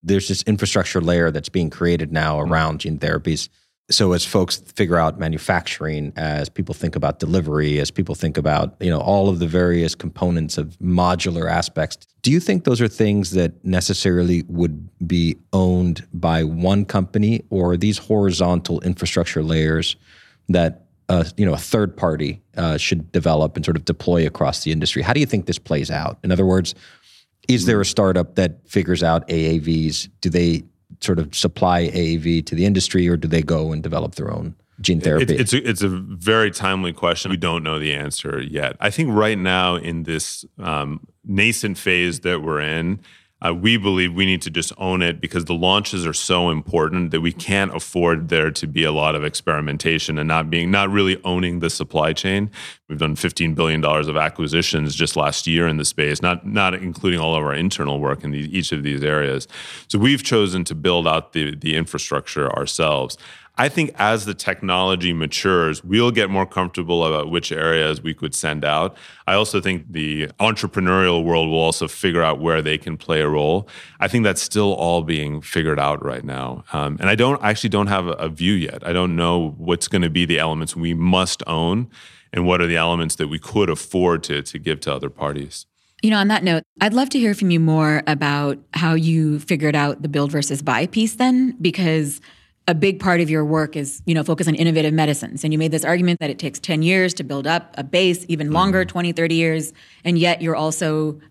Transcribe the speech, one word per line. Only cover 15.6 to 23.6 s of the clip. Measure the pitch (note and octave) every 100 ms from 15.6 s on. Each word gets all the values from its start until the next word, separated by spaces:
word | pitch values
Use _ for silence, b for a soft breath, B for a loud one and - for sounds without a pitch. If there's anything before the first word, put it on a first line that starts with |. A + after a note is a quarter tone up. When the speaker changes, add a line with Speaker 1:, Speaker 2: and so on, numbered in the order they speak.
| F#2 F2+ F2+ E2 -
Speaker 1:
by | F2+ E2+ E2
one | D#2 E2 F2+ G2+ G2
company, | G2+ F#2+ G#2 G#2 A2+ -
or | G2 F2
are | F2
these | G#2+ G2+
horizontal | - G#2+ G2+ E2+ F2+ F2 E2+ E2+
infrastructure | F2+ F2 E2+ - E2+ -
layers | D#2+ D#2+ D#2 D#2+ D#2+ - b b b b _
that, | F2+ E2 F2 _ _ _
uh, | F2+ E2 -
you | G2+
know, |
a | D2
third | - A2+ G2+ -
party, | F2 D#2 D2 - _ -
uh, | E2+ D#2
should | - F2+ D#2+
develop | - E2 D#2 D#2
and | D2+